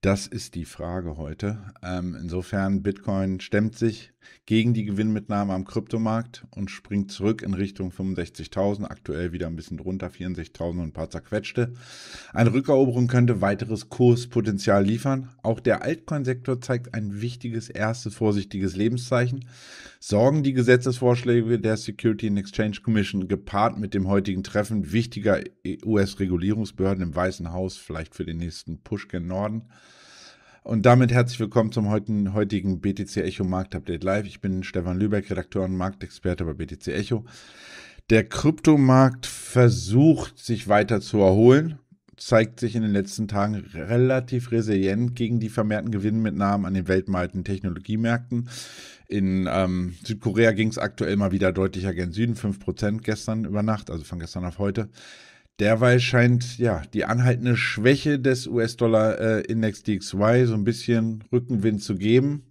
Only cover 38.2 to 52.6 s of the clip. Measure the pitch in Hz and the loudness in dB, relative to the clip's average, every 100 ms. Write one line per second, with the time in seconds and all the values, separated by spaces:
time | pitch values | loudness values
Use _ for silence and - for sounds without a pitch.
38.2 | 107 - 147 156 - 151 131 131 131 127 | 4 0 0 4 6 6 8 8 6 4
39.2 | - - - 127 120 120 87 113 156 151 | -12 -12 -2 4 6 4 2 6 6 6
40.2 | - - - 110 98 104 101 110 - 110 | 0 -12 -6 -6 2 2 4 0 0 4
41.2 | 98 95 117 135 160 151 _ _ _ _ | 6 8 8 8 4 -8 _ _ _ _
42.2 | - 113 113 - 117 113 110 101 98 - | 2 2 2 -2 -4 -2 0 0 -2 -6
43.2 | 104 104 101 107 - 82 80 120 127 131 | -4 -2 -2 -4 -10 -12 -2 2 4 2
44.2 | 123 123 123 117 110 101 95 101 120 123 | -2 -6 -2 -2 0 2 2 0 -2 -2
45.2 | 123 117 107 117 107 107 110 107 104 110 | -2 0 -2 -2 -2 -2 -4 -2 -2 0
46.2 | 110 76 98 101 92 95 90 95 92 95 | -2 0 0 0 0 -2 0 0 0 -2
47.2 | 87 95 90 95 95 82 - 110 117 120 | -2 -6 -6 -6 -4 -6 -6 -2 0 -2
48.2 | 123 120 120 - - - - - _ 104 | -2 -6 -6 -12 -16 -18 -20 -20 _ -2
49.2 | 95 95 90 95 95 92 90 87 - 110 | 0 0 0 0 0 -2 -4 -8 -8 -4
50.2 | 113 101 117 104 110 - 104 - 90 101 | -2 4 4 4 0 -2 -6 -4 -2 2
51.2 | 98 92 95 90 95 95 95 87 90 85 | 2 2 0 2 -2 -2 -4 -4 -6 -2
52.2 | 117 113 107 98 | -2 -2 -4 -4